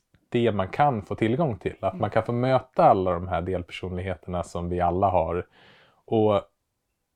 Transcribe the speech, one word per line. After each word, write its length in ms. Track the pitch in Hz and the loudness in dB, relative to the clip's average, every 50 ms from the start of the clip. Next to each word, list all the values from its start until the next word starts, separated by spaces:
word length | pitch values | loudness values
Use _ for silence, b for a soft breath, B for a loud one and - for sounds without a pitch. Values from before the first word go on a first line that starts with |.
| _ _ _ _ _ _ | _ _ _ _ _ _
det 240 | - 120 117 117 | -2 0 2 2
man 160 | 104 98 95 90 | 2 0 -2 -2
kan 340 | - - 147 147 123 104 | 0 2 2 2 2 -2
få 120 | 87 - 101 | -4 -6 -4
tillgång 440 | - 110 110 123 151 175 139 104 - | 0 0 0 2 0 0 -2 -2 -4
till. 180 | - - - - | -6 -8 -6 -4
Att 160 | - - - | -4 -4 -4
man 140 | 92 110 104 | -2 -4 -2
kan 120 | - 113 | 0 0
få 100 | - - | 0 0
möta 520 | 120 120 123 - 165 - - - - - 170 | -2 -2 0 2 0 0 -2 -2 0 4 6
alla 280 | 139 110 95 92 92 | 6 6 6 2 0
de 160 | 87 85 90 90 | 0 -2 -2 -4
här 140 | 90 85 | -4 -4
delpersonligheterna 1000 | 87 92 92 87 85 - - - 95 90 92 90 92 98 87 - - 92 90 87 | -2 -2 -4 -4 -6 -8 -12 -10 -10 -8 -6 -6 -6 -6 -8 -8 -8 -8 -6 -6
som 260 | - - - 87 87 87 | -6 -6 -6 -6 -6 -4
vi 120 | 90 87 | -2 0
alla 280 | 87 85 87 95 101 98 | 0 0 0 0 0 0
har. 360 | 92 87 80 82 85 90 - _ b b b b b b b b b b b | 0 0 0 0 -2 -6 -6 _ b b b b b b b b b b b
Och 380 | b 120 110 107 104 101 98 - - _ _ _ _ _ _ _ _ _ _ _ _ _ | b 2 2 4 4 4 2 0 -4 _ _ _ _ _ _ _ _ _ _ _ _ _